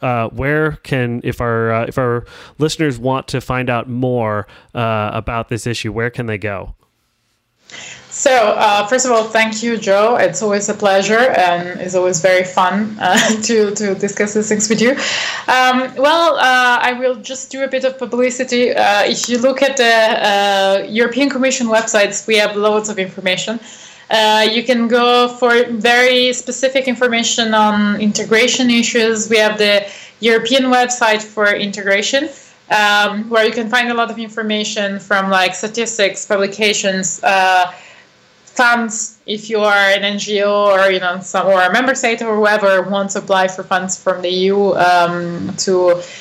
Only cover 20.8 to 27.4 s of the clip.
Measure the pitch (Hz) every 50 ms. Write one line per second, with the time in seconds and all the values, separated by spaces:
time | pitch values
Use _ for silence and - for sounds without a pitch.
20.8 | 202 - 208 226 240 226 233 254 285 269 - 254 262 262 254 - 240 226 220 226
21.8 | 226 - - 208 202 196 202 - - 226 220 208 208 208 208 208 208 214 208 214
22.8 | 214 233 196 190 185 185 - 190 185 185 185 180 - 214 233 226 - - - -
23.8 | - - - - - - - 220 214 214 214 220 220 214 220 233 233 254 247 233
24.8 | 233 220 240 240 240 247 247 247 247 240 247 - 254 240 233 240 240 240 240 214
25.8 | 214 240 240 247 247 254 254 247 247 254 247 - - 247 240 - 269 262 262 269
26.8 | 254 254 240 247 254 247 233 233 233 - - 240